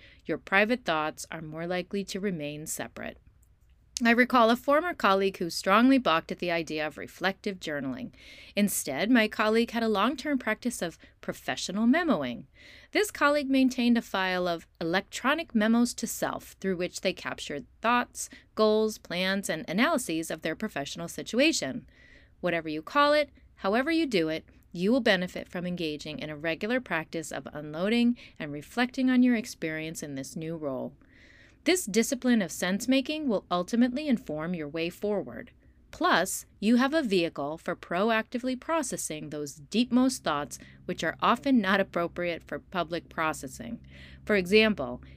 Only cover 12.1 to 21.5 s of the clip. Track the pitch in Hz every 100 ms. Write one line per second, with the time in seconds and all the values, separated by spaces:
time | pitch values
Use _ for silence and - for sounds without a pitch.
12.1 | 180 127 117 - - - - - 320 415
13.1 | - 285 294 269 269 262 254 240 233 -
14.1 | 196 185 185 180 170 - - 165 185 196
15.1 | - 247 311 330 226 214 233 240 - -
16.1 | - 143 - - - 190 175 180 - 190
17.1 | 175 131 127 - 147 - _ 220 240 247
18.1 | - - - _ - 214 214 220 214 -
19.1 | 170 185 196 190 160 - 175 285 311 -
20.1 | 160 160 160 165 156 214 147 143 170 170
21.1 | - - 220 277